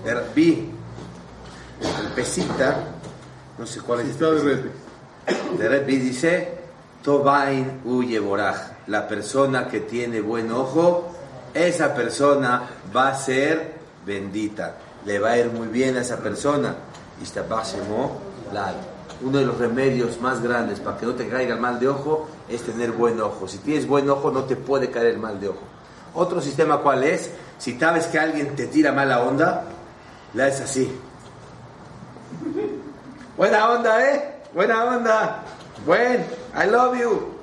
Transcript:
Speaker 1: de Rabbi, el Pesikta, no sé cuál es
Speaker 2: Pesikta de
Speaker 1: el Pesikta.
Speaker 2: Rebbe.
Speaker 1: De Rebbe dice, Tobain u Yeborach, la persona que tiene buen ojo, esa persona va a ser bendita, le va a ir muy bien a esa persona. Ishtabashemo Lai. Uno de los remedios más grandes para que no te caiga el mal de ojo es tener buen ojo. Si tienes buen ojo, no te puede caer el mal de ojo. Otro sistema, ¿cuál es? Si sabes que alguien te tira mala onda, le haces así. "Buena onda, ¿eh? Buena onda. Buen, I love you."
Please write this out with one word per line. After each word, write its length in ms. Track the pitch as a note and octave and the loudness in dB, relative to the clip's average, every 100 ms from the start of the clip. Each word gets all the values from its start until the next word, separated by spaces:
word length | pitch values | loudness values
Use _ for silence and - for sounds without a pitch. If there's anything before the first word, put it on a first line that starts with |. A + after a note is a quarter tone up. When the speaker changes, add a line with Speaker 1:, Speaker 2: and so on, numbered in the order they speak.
Speaker 1:
de 100 | A2+ | -2
Rabbi, 560 | A#2+ A2+ C#3+ E3 C3+ - - - - - - - - - - - - | -4 0 4 4 4 -2 -12 -14 -14 -16 -16 -18 -18 -18 -18 -18 -6
el 280 | - - - | -4 -4 -4
Pesikta, 720 | - B2 - D#3+ - C3 - - - - - - - - - | -4 -2 -2 -2 2 2 0 -4 -10 -14 -16 -20 -20 -20 -14
no 80 | A2+ | -12
sé 140 | - | -10
cuál 220 | - A#2+ | -2 0
es 60 | A#2+ | 0
Speaker 2:
Pesikta 180 | C#3 D#3+ | 2 4
de 60 | |
Speaker 1:
el 100 | D#3 | 4
Pesikta. 300 | C#3+ C3 - - - - - - - | 4 2 -2 -10 -16 -20 -20 -10 -2
Speaker 2:
Rebbe. 320 | - - - | -2 -2 0
Speaker 1:
De 120 | A2 | 2
Rebbe 280 | C#3 C3 C3 | 2 4 2
dice, 580 | B2+ B2 E3 F3+ - - - - - - | 2 0 2 2 0 -10 -14 -20 -20 -6
Tobain 800 | - C#3+ C#3+ C#3 C#3 C3+ C3 - A#2 | 2 4 6 4 4 0 -2 -4 -2
u 180 | B2 | 0
Yeborach, 840 | A#2 A2 G2+ G2 G2+ F#2+ - - - | 2 0 0 2 0 -2 -8 -16 -4
la 200 | G#2 - | -4 -2
persona 640 | G#2 - C3+ C#3 B2+ - | -6 -2 2 4 2 0
que 100 | A2 | -4
tiene 400 | - A#2 A#2+ A2+ | -2 -4 -2 -2
buen 320 | G#2+ A#2 A2+ | -2 -2 -2
ojo, 600 | A#2 C3+ D#3 E3+ F3 - - - - - | -2 0 4 4 4 -2 -12 -16 -16 -6
esa 400 | C#3+ F3 - D3 B2 | 0 2 2 0 0
persona 680 | A#2 A#2 C#3+ C#3 B2+ B2 - - F#2 A2+ | -2 2 4 6 4 2 -2 -12 -4 2
va 140 | C3+ | 2
a 60 | C3+ | 2
ser 600 | - C3 D3 D#3+ - - - - F#2 | 0 2 2 0 -2 -12 -18 -16 -8
bendita, 720 | G2+ G2 G2+ G#2 G#2 E2+ - - - G#2 | -6 -4 -4 -4 -4 -8 -8 -18 -14 -4
le 120 | G#2 | 0
va 140 | G#2+ | 4
a 60 | A#2+ | 4
ir 120 | A#2 | 4
muy 180 | A2+ A2 | 0 -4
bien 260 | A2+ C3 B2+ | 2 2 2
a 60 | |
esa 160 | A#2+ A#2 | -2 -4
persona. 580 | G#2+ G2+ C#3 D3 A#2 F2 - - - - | -4 -2 2 2 0 -4 -12 -18 -18 -14
Ishtabashemo 1000 | - G#2 F#2 A2 - G2 G2 G#2+ C#3 - G2+ F#2+ G#2 | -10 -6 -4 -4 -4 -6 -4 -2 -2 -4 -12 -12 -8
Lai. 240 | G2+ G2 F#2 - - - - | -6 -6 -6 -12 -16 -16 -8
Uno 200 | B2+ C#3 | 0 2
de 60 | B2 | 2
los 120 | A2+ | 2
remedios 640 | A#2 A#2+ C3+ A#2+ A#2 - | 0 2 2 2 0 0
más 220 | B2+ B2 | -2 0
grandes 360 | A#2 A#2+ A2 G2+ | 0 0 0 -4
para 160 | G2+ G2 | -6 -4
que 100 | A#2 | -4
no 60 | |
te 140 | B2 A2 | -2 -2
caiga 280 | B2 B2 A2 | -2 0 0
el 40 | |
mal 200 | A#2+ A#2+ | -2 2
de 80 | B2+ | 2
ojo 400 | C#3 D3 D#3 - - - | 2 0 0 -2 -14 -8
es 140 | A#2 | -6
tener 300 | - A2+ A#2 | -6 -2 -2
buen 280 | A2+ A#2 A2+ | 2 2 4
ojo. 280 | G#2 - F#2 | -2 -4 -8
Si 100 | G2 | -6
tienes 300 | C#3 D3+ B2 | 0 0 4
buen 200 | C#3 C#3 | 4 4
ojo, 200 | C#3 C#3+ | 2 2
no 140 | C3 | 0
te 120 | C3+ A#2+ | -2 -4
puede 360 | - C#3 B2 | 0 0 2
caer 160 | A#2+ A#2 | 2 2
el 100 | G2+ | 2
mal 220 | G#2+ G2+ | -4 -4
de 100 | G2 | -6
ojo. 140 | F#2 - - - - - | -6 -12 -20 -20 -20 -12
Otro 260 | D#3+ F3 F3 | 0 0 0
sistema, 380 | C#3+ C3+ D#3 C#3+ | -2 0 2 4
¿cuál 220 | C#3+ C3 | 4 4
es? 280 | C#3 F3+ - - - - | 2 0 -4 -12 -16 -10
Si 220 | - A#2 | -8 0
sabes 260 | D#3+ E3 D#3+ | 2 2 2
que 140 | D#3 | 0
alguien 360 | D#3+ D3+ C#3 - | 0 0 -4 -4
te 120 | A#2+ | 0
tira 240 | D3 D3+ | 4 4
mala 320 | C3+ C#3 A#2+ | 4 2 2
onda, 400 | B2+ C#3 E3+ - - - - - - - - A2+ | 2 4 2 2 -6 -14 -18 -20 -20 -20 -10 0
le 80 | |
haces 180 | C3+ C3+ | 2 2
así. 300 | B2+ C3 B2+ - - - - - - - - - - - - - - - E4 F#4+ G#4 - - - - - - - | -4 0 -2 -2 -14 -20 -20 -20 -20 -20 -20 -20 -20 -18 -18 -18 -16 -10 -6 -4 -4 -6 -12 -18 -20 -20 -16 0
"Buena 360 | G3 A3 A3 | 4 4 4
onda, 360 | A#3+ A3+ A3 C4+ | 4 4 4 4
¿eh? 280 | C#4+ - - - | 2 -2 -10 -10
Buena 320 | D#3+ A3 A3+ A#3+ | 0 2 2 2
onda. 580 | B3 A3+ A3 F#3+ - - - - - | 0 4 4 2 -4 -12 -16 -18 -8
Buen, 400 | C#3+ F#3+ B3 B3+ E3+ - - D3 | 2 4 4 2 -2 -8 -8 0
I 140 | F3+ | 4
love 260 | A#3 B3+ B3 | 4 4 2
you." 200 | A#3+ G3 - - | 0 0 -2 -12